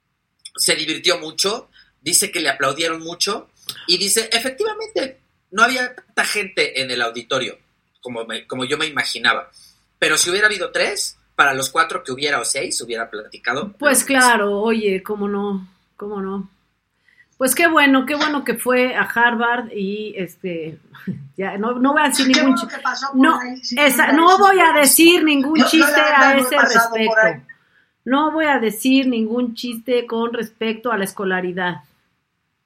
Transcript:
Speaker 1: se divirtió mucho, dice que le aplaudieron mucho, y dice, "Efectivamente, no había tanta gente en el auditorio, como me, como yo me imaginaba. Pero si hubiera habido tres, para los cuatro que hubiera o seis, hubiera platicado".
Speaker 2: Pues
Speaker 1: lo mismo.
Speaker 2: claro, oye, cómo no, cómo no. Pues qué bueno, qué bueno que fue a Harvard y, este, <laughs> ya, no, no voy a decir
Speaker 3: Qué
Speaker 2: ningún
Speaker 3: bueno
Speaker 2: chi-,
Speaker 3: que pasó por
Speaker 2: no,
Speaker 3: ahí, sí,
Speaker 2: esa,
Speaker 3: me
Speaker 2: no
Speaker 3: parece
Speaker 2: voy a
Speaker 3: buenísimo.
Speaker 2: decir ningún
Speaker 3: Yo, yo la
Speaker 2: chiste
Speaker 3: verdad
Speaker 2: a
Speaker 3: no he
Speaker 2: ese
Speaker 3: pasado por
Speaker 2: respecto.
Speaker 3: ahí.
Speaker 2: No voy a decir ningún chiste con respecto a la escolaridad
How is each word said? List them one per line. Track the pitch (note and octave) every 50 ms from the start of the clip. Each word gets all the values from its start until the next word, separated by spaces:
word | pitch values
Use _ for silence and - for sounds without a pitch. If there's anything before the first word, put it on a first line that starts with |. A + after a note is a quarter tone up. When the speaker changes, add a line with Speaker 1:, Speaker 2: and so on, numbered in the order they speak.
| _ _ _ _ _ _ _ _ _ - -
Speaker 1:
se | - - - E3
divirtió | D3 D#3 D3+ D#3 C3 B2+ E3+ F3 F3
mucho, | D#3 D#3 D#3 - - F#3+ G#3 B3 C4 _ _ _ _ _ _ _ _
dice | D3 F3 - G#3 -
que | - F3
le | D#3 C#3+
aplaudieron | C3+ - C#3+ C3+ C#3+ D3+ E3 E3 E3 D#3+
mucho, | D#3+ E3 F3 E3+ - G3+ G#3 A#3 - _ _ _ _ - - - -
y | - F3+
dice, | F#3 G3 G3 G3 A3+ A3 A3
"Efectivamente, | - A#3 A#3+ C4 C4 - G4+ A4 G#4+ G#4 A4+ G#4 - - C4+ C4 - _ _ _ _ _ _ _
no | F#3 G3+ A3+
había | B3 B3+ B3+ B3+ B3 -
tanta | - - _ _ - -
gente | - - G#3 G3 F#3+ - - D3+ D3 - C3 C3+
en | B2+
el | B2+ B2
auditorio, | A#2+ A#2 A2+ A#2+ A#2 - C#3+ C3 B2 G#2 F#2+ - _ _ _ _ _ _ _ _ -
como | B2 A#2+ A2+ A2+
me, | A2 A2 A2+ -
como | - C3 B2+ B2+
yo | B2+ D3
me | C#3+ D#3
imaginaba. | D#3 C#3+ C3 A#2 - - A#2+ A#2 B2 A2+ G#2+ - - _ - - _ _ _ _ _ _ _
Pero | - D#3 D#3 D#3
si | - F3
hubiera | F3+ G3+ G#3+
habido | G#3+ G#3 F#3+ F3 -
tres, | - F3 - F4 - - - - - _ _ _ _
para | - D3+ C#3 C3+
los | C3 C3+ -
cuatro | - E3 E3 E3 - - -
que | - B2+
hubiera | B2+ C#3+ D3 C#3+ B2
o | A#2
seis, | - - C3+ - - - - B2+
hubiera | A#2 A2+ A2+ A2+ A2+
platicado". | - G#2 G#2+ - - - - - B2 - G#3+ G3+ -
Speaker 2:
Pues | _ C#4 D4 C4+ B3
Speaker 1:
lo | -
mismo. |
Speaker 2:
claro, | - C#4 C4+ B3+ B3 A#3+ A3 G3+ G3+ G3+ G3+
oye, | G#3 A3+ A3+ A3+ G#3+ G3+ G3 F#3+ F#3
cómo | - G#3+ G3+ G3+ G3+
no, | G3+ G3+ G3+ G3+ G3+ F#3+ F#3 - _ _ _ _ _
cómo | - G#3 G#3 G#3+ G3+
no. | F#3+ F#3+ G3 G3+ F#3+ G3 _ _ _ _ _ _ _ _ _ _ _ _ _ _ _ _ _ _
Pues | C4 C4 -
qué | - E4+ E4+
bueno, | D#4+ D#4 C#4+ C#4 C4+ C4+ -
qué | - D4+
bueno | C#4+ D4 D4+ D4 C#4 -
que | - A3+
fue | A#3 - B3 B3+ B3 B3+ B3+ B3
a | -
Harvard | - - - A#3 A#3 A#3+ A#3+ A3+ A#3+ A#3+ A#3+ A#3+ A#3 A3+ -
y, | G#3 G3 F#3+ G3+ G#3+ G#3+ G#3+ -
este, | - F#3 E3 - _ - F#3 F3 E3 D#3 D#3+ D#3 D#3+ _ _ - - -
<laughs> | - - - - - - -
ya, | F#3 F#3+ F3
no, | G3+ G#3 A3+ B3 B3
no | B3+ C#4 D4
voy | D#4 D4+
a | C#4+
decir | - - C4+
Speaker 3:
Qué | B3+ C4 D4+ D4
Speaker 2:
ningún | C4+ B3+
Speaker 3:
bueno | - A#3 -
Speaker 2:
chi-, | -
Speaker 3:
que | - -
pasó | C4 B3 - C4+ C#4 C4+
por |
Speaker 2:
no, | C4 C#4 D#4+ D4 B3
Speaker 3:
ahí, | B3 B3 B3+ - -
sí, | - B3 B3+
Speaker 2:
esa, | D4 C#4 - - D4+ C4
Speaker 3:
me | C4+
Speaker 2:
no | D4+ E4
Speaker 3:
parece | F4 F#4 F#4+ G4+
Speaker 2:
voy | G4 G4 F#4
a | E4+ D#4+ D4
Speaker 3:
buenísimo. | D4+
Speaker 2:
decir | D4 C4 - - E4 E4+ F4 F4 D#4
ningún | D#4 D4 C#4 C4 C#4+ D#4+ D#4+
Speaker 3:
Yo, | B3+
yo |
la | - - D#4+ D4+
Speaker 2:
chiste | D4 D4 D4+ D4+
Speaker 3:
verdad | D4+ D4 C#4 C4+
Speaker 2:
a | C4+ C#4
Speaker 3:
no | C#4
he | C4
Speaker 2:
ese | B3+ D4+
Speaker 3:
pasado | C#4 - - A#3 A3 A3+ A3+
por | A3+ A3
Speaker 2:
respecto. | A3 A3 A3 A3 A3
Speaker 3:
ahí. | G3 D#3+ - - - - - _ _ _ _ _ _ _ _ _
Speaker 2:
No | A#3 B3+ C#4 D4+ D#4 D4+
voy | D#4+ D#4+
a | D4+ C#4 B3+
decir | A3+ A3 G3+ - - C4 C4 C4+ C4+ C4
ningún | B3 A3+ A3 G#3+ A3+ B3 B3 A#3+ A#3
chiste | - - A#3+ A#3 A3+ - - B3 A#3+ A#3+
con | A#3+ A#3 A3+ A#3 A#3 A#3
respecto | A#3 A3 A3+ - _ A3 A3+ A3 A3+ - B3 A3+
a | G3
la | G3
escolaridad | F#3+ - - G#3 F#3+ F#3 F#3 F3+ F3+ F3 F3+ F#3 F3+ E3+ C#3+ - _ _ _ _ _ _ _ _ _ _ _ _ _ _ _ _